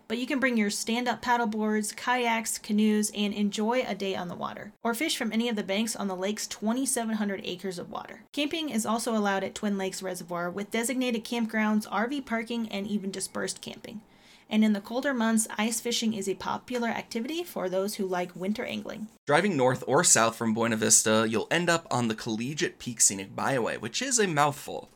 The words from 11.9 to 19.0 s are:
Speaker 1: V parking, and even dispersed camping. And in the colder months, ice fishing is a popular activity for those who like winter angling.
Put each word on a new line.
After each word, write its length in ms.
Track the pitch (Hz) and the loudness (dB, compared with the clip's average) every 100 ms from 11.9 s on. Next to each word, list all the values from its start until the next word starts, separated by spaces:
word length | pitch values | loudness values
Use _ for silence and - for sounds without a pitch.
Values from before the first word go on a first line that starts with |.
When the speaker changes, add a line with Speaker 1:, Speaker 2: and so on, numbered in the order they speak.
| 190 233 | -2 -2
Speaker 1:
V 120 | 285 | -2
parking, 480 | 262 226 226 233 220 | -4 -4 -4 -6 -4
and 160 | 202 196 | -6 -2
even 240 | 202 190 | -2 -2
dispersed 480 | 190 - 202 190 - | -6 -6 -4 -4 -6
camping. 400 | - - - 214 - - - - - | -10 -12 -12 -14 -16 -20 -20 -20 -2
And 140 | 214 | 4
in 80 | 214 | 4
the 80 | 202 | 4
colder 320 | 202 240 285 | -2 -4 -2
months, 340 | 254 226 226 220 - | 0 2 2 0 -2
ice 200 | 214 233 | -2 -2
fishing 360 | 240 233 226 | -2 0 0
is 120 | 202 196 | -2 -2
a 80 | |
popular 540 | 185 - - - 247 233 | -4 -4 -6 -4 -4 -2
activity 560 | - - 233 254 320 | -4 -6 -6 -6 -6
for 240 | 349 - 185 | -6 -4 -2
those 280 | 185 196 208 | 0 -2 -2
who 100 | 185 | -2
like 280 | 180 180 | -2 -4
winter 300 | 170 185 214 | -4 -4 -2
angling. 440 | - 214 - - | -4 -6 -8 -10